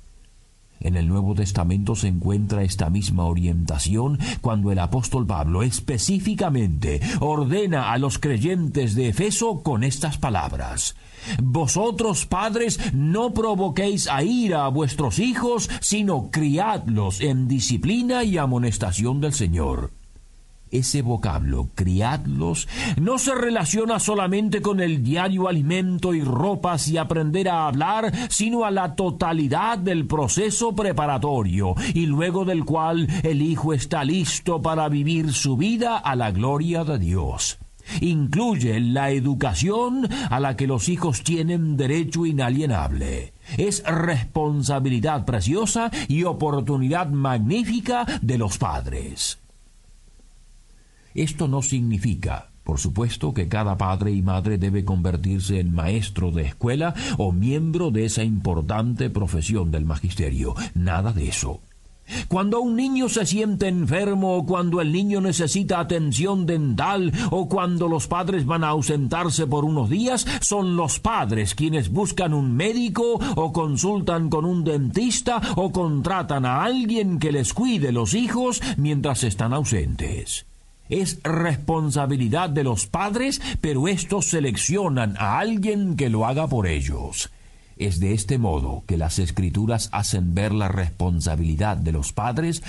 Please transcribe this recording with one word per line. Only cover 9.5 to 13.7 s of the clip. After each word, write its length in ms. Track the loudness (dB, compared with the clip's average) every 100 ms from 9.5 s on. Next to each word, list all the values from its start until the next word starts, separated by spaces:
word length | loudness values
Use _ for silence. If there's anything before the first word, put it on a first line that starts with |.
| -2
con 200 | -2 0
estas 360 | 0 0 -2 -2
palabras: 760 | 0 0 -2 -4 -6 -4 -6 -8 -16 -14 -4 0
"Vosotros, 840 | 2 2 2 0 0 0 0 -2 -2
padres, 520 | -2 0 0 0 -2 -2
no 400 | 0 2 2 0
provoquéis 760 | 0 0 0 0